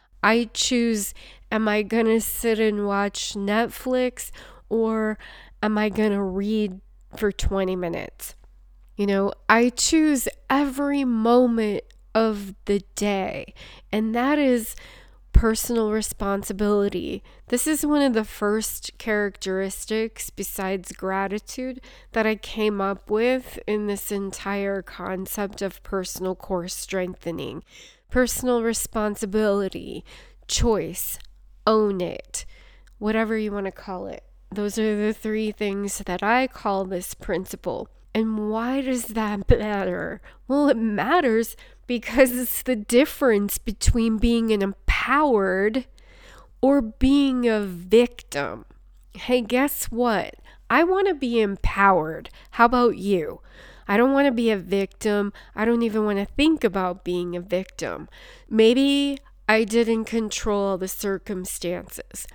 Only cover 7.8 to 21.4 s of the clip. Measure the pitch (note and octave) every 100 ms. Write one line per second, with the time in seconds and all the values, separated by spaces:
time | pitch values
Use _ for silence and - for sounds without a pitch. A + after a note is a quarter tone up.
7.8 | F3 E3+ - - - - - - - -
8.8 | - - G3+ G3 G3 - - A3+ B3 -
9.8 | - D#4+ D#4 C4+ - - - C4+ C#4+ C4
10.8 | C#4+ C#4+ C4 A3+ A#3 B3 B3 A3+ G#3+ G3+
11.8 | - - - A3 A3 G#3 G3 - - G3+
12.8 | - - G#3 G3 F#3 - - - - -
13.8 | - G#3+ A3 A3+ C4 D4+ C#4 A#3+ A3 -
14.8 | - - - - - - A#3+ A3 - A#3
15.8 | G#3+ G#3+ G#3 - G3 G3 - G3 G#3 G3+
16.8 | G3+ F#3+ - G3 - - - B3 D#4 D4+
17.8 | D4 D4 C#4 A3 G#3+ - G#3 G#3+ G#3+ -
18.8 | - - A3+ G#3 G3+ - F#3+ F#3+ F#3+ -
19.8 | - A3 A3 - - - G3 - F#3+ F#3+
20.8 | F3 - F#3+ F#3+ G3 G#3